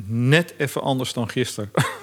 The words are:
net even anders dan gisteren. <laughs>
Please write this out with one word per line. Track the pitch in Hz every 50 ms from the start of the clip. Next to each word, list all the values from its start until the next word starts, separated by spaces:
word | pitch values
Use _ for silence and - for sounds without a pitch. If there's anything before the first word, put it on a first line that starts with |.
| 104
net | 101 113 117 120 131 147 170 170 - -
even | - 147 127 - -
anders | - 143 135 131 123 -
dan | - 127 117 -
gisteren. | - 131 123 - - - 104 104
<laughs> | - - - - - -